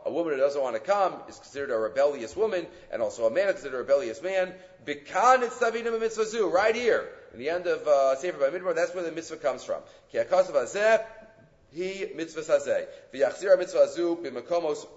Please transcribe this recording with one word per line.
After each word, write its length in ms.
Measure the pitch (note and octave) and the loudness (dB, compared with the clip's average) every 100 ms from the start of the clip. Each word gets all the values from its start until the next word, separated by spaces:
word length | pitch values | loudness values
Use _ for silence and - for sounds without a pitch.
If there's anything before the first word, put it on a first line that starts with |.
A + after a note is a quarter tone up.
| - | -6
a 60 | |
woman 220 | C#3 E3 | -2 -2
who 60 | C3+ | 2
doesn't 220 | C#3+ C#3+ | 2 2
want 140 | C3 A2 | -2 -4
to 40 | |
come 360 | A2 G3+ F#3 D3+ - | 0 2 2 -2 -12
is 80 | - | -20
considered 340 | - C#3 C#3 | -14 -8 -4
a 60 | A2+ | -2
rebellious 580 | A2 C3 C#3+ C#3 A2 C#3+ | 0 2 2 2 -6 -2
woman, 320 | A3 F3+ D#3+ - - | -2 -2 -6 -12 -10
and 100 | A2 | -4
also 240 | G#2+ A2+ A2+ | -4 0 0
a 60 | |
man 160 | D3 G3 | 2 0
is 60 | |
considered 240 | E3+ C#3 B2+ | -2 -6 -6
a 20 | |
rebellious 420 | B2 C#3 A#2+ A2 | 2 2 2 -6
man. 320 | F3 F#3+ F#3 - - - B2 | -4 -2 -2 -6 -20 -16 -10
Bikan 580 | D3 - F#3 A#3 C4 | -8 -4 2 6 6
itzavinu 540 | A#3 - A#3 A3+ A#3 A3+ | 4 0 -2 -2 -4 -2
b'mitzvah 280 | A3+ A3 G#3+ | -2 -2 -2
zu, 240 | A3+ F3+ | 0 2
right 260 | F3 A3 A3+ | 4 4 2
here, 340 | A#3+ - - - - | 2 2 -2 -12 -18
in 60 | - | -8
the 100 | C3+ | -4
end 180 | F3 F3 | -2 -2
of, 200 | D#3 D#3 | -2 4
uh, 280 | C#3 C3+ C3+ | 4 4 2
Sefer 200 | F3+ D3+ | -2 0
Bamidbar, 380 | C#3 F3+ F#3 D#3+ | 0 0 -2 0
that's 180 | F3 | -2
where 100 | F3+ | -2
the 80 | E3 | -6
mitzvah 260 | D#3 - D#3+ | -6 -10 -4
comes 260 | C#3 B2+ | -4 -4
from. 180 | - D#2 - - _ | -6 -8 -8 -20 _
Ki 60 | A#2+ | -4
hakasav 340 | D3 F3+ F3+ | 2 4 4
hazeh, 540 | D3 A#2+ G3 G#3+ A3 - - - - - _ _ | 2 0 2 4 4 2 -12 -20 -20 -20 _ _
he 400 | D3+ F#3 G3 F3 | -8 -8 -6 -8
mitzvah 280 | D3 E3 D#3+ | -8 -10 -8
hazeh. 460 | D#3 C#3+ C3 G2+ D#2+ - - | 0 0 2 -2 -4 -12 -16
V'yachzir 440 | C3 B2+ - F#3+ F3+ | -2 -2 0 4 4
mitzvah 300 | F3+ D#3+ C#3 | 4 2 2
zu 300 | D#3+ E3+ E3+ | 2 -2 -2
b'makomos 680 | E3+ B2 A#2+ E3+ D#3+ D3+ - | -6 -10 -2 -2 0 -4 -8